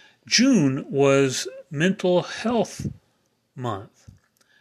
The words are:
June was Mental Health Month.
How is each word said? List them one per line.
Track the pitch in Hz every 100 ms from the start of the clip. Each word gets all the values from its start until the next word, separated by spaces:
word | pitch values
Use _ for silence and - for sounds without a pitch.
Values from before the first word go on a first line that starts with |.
| - _ -
June | 170 269 220 139 135 320
was | 143 139 139 135 127 370 - -
Mental | 143 180 208 180 180
Health | - - 220 233 180 - - - _ _ _ _ _ 139
Month. | 123 98 - _ - - _ _ _ _